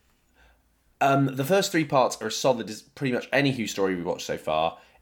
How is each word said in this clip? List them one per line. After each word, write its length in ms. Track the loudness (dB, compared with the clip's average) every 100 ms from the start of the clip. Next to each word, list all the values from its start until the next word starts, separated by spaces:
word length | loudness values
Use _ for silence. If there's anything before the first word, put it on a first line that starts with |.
| _ _ _ _ _ _ _ _ _ 0
Um, 340 | 2 4 2 0
the 80 | 0
first 260 | 2 2
three 140 | 0 2
parts 320 | 4 2 0
are 60 | -6
as 80 | -2
solid 340 | 0 0 -2
as 120 | -12
pretty 320 | -16 -8 -4
much 140 | -4 0
any 180 | 2 2
Who 140 | 0 -4
story 280 | -2 0 0
we've 100 | -4
watched 200 | -6 -6
so 120 | -6
far. 400 | -2 0 0 -4 -18 _